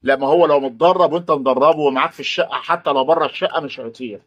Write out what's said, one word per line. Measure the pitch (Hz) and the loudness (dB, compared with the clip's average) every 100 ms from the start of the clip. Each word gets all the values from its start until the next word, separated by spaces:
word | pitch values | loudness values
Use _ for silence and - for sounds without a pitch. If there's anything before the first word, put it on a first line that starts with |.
لا، | 123 135 | 0 0
ما | 127 | 2
هو | 165 165 | 2 4
لو | 143 | 2
متدرب | 135 113 127 180 165 | 0 0 2 4 2
وانت | 160 175 | 0 -2
مدربه | 151 131 127 147 156 | -2 0 2 4 4
ومعاك | 147 131 160 | 0 0 -4
في | - | -4
الشقة، | 143 - - | -10 -4 -4
حتى | 127 143 170 - | -6 -4 -4 0
لو | 139 | -2
بره | 131 165 147 | 2 0 0
الشقة | - 185 156 | -2 -4 -4
مش | 143 - | -8 -12
هيطير | 117 113 123 98 | -14 -12 -14 -14